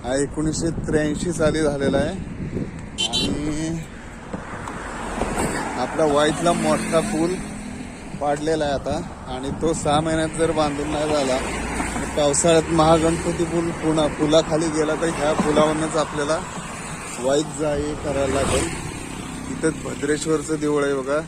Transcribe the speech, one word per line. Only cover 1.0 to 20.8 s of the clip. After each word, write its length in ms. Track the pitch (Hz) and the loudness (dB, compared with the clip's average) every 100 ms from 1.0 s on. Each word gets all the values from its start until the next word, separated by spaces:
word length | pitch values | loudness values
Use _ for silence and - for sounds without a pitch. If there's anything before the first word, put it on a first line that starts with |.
| 151 143 175 | 2 0 -2
साली 260 | 165 156 151 | 2 2 4
झालेला 380 | 151 143 135 139 | 2 2 2 2
आहे 140 | 151 190 - - - - - - - - - | 0 -4 -8 -8 -6 -4 -6 -8 -10 -4 -2
आणि 680 | - - 285 147 151 160 165 - - - - - - - - - - - - - - - - - - - - | 0 -2 -2 -2 -2 -2 -4 -8 -14 -14 -14 -10 -10 -10 -10 -10 -10 -10 -8 -8 -4 -2 0 -2 -2 -4 -2
आपला 260 | 127 147 | -2 2
वाईतला 480 | 156 143 151 160 165 | 4 6 4 4 2
मोठा 480 | 170 156 151 - 165 | 4 2 2 2 2
पूल 340 | 156 156 170 185 - - - - - - - - | 2 0 0 -2 -6 -8 -10 -10 -10 -12 -12 -2
पाडलेला 460 | 143 147 151 160 | 0 0 0 0
आहे 100 | 147 | 0
आता 260 | 135 135 156 170 - - | 0 -2 -4 -6 -10 -8
आणि 220 | 127 139 143 | -6 -6 -2
तो 100 | 156 | 0
सहा 280 | 160 151 147 | 0 2 2
महिन्यात 280 | 160 160 160 160 | 2 0 0 2
जर 120 | 165 | 2
बांधून 380 | 156 151 143 147 | 4 2 0 -2
नाही 140 | 147 | 0
झाला 320 | 151 151 131 131 120 - - - - | 2 2 2 0 0 -4 -4 -2 -2
तर 220 | - 139 - | -4 -2 2
पावसाळ्यात 460 | 147 143 175 165 156 | 4 4 6 6 6
महागणपती 760 | 165 156 165 160 165 175 160 | 4 6 6 4 2 -2 -2
पूल 260 | 160 170 170 | 0 0 -2
पुन्हा 360 | 165 160 160 147 | 0 0 2 0
पुलाखाली 600 | 139 151 160 156 156 165 | 0 4 4 4 0 2
गेला 280 | 156 151 | 2 0
तर 140 | 151 165 | 0 -2
ह्या 240 | - 147 | 0 0
पुलावरूनच 640 | 151 156 151 151 156 156 160 | 2 2 4 4 2 0 0
आपल्याला 420 | 143 151 147 165 175 - - - - - - - | -2 -2 -2 -2 -4 -10 -10 -12 -10 -10 -10 -4
वाईत 400 | 127 147 151 143 | 2 2 0 -2
जा 140 | 151 | -2
ये 200 | 147 147 | 0 -2
करायला 400 | 147 151 139 135 | -4 -4 0 0
लागेल. 360 | 135 127 127 113 - - - - - - - - | 0 2 0 0 -4 -8 -10 -10 -10 -10 -10 -8
इथं 200 | - 160 143 | -2 -2 -2
भद्रेश्वरचं 680 | 131 123 139 147 160 156 147 156 | -8 -4 -2 0 0 0 0 -2
देऊळ 240 | 151 147 | 0 2